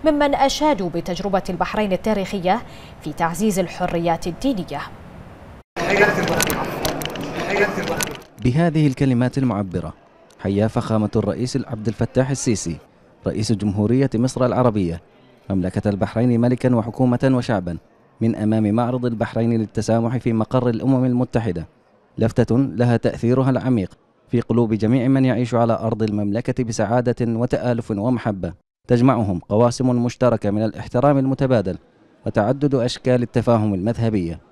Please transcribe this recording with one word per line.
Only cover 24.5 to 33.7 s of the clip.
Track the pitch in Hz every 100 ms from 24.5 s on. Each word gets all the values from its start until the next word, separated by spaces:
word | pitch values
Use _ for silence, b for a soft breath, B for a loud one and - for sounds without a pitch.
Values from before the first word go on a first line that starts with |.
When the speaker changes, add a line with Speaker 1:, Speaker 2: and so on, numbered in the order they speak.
| 117 117
Speaker 2:
جميع | 110 107 131 120
من | 135
يعيش | 131 127 120
على | 120 117
أرض | 113 110 104
المملكة | 110 104 101 101 - 127
بسعادة | 117 113 101 123 120 117
وتآلف | 117 113 123 139 123 117 -
ومحبة | 101 117 120 117 98 87 87 _ _ -
تجمعهم | 123 127 120 101 90
قواسم | - 104 120 120 127 123
مشتركة | 120 - 123 113 104
من | 104
الاحترام | 110 - - 123 143 139
المتبادل | 131 131 135 123 95 85 _ _ _ _ 110
وتعدد | 113 104 135 143
أشكال | 131 120 - 131 123
التفاهم | 120 123 120 113 107